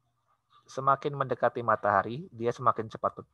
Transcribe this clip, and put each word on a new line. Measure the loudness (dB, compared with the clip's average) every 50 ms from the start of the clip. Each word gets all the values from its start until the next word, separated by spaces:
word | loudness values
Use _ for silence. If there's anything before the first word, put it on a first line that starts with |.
| _ _ _ _ _ _ _ _ _ _ _ _ _
semakin | -14 -10 -2 2 2 2 2 0 -2 -4
mendekati | -4 -2 -2 0 0 0 0 0 0
matahari | 0 0 0 2 4 4 4 4 2 0 -4 -10 -10 -12
dia | -10 -6 -4 -4
semakin | -4 0 0 0 0 0 -2 -8
cepat | -6 -4 -4 -4 -4 -6
ber-, | -10 -18